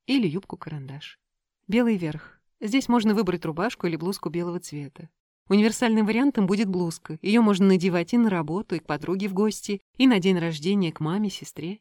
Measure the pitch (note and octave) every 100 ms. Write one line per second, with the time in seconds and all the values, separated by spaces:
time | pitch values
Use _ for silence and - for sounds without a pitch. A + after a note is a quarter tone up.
0 | - C4+ F#3 F3 - - D#3+ D3+ C3+ C#3
1 | - - _ _ _ _ - A3+ A#3 G3
2 | D#3+ D3+ - _ _ - G#3+ C4+ B3 A#3+
3 | G#3+ G#3 F#3 F3 E3 D#3 G#3+ - F3 D#3+
4 | E3+ G3 E3+ E3+ F3 F3 - D3 C#3+ -
5 | E3 _ _ _ - G3+ A3 - A#3+ A3
6 | G#3+ A3+ C#4 A3+ F#3 G#3 G3+ F3+ E3+ -
7 | - D#3+ G3 A#3+ G#3+ F#3+ G3 F#3 F#3 E3+
8 | E3+ A#3+ A3+ F3+ D3+ F3+ - E3 - D3
9 | D#3+ F#3+ G3+ F#3 G#3+ - - G3 _ -
10 | B3+ G#3 F#3 F3+ E3+ D#3 E3+ G3+ E3 D#3+
11 | D#3 F#3+ G#3 - D#3 - D#3+ G#3+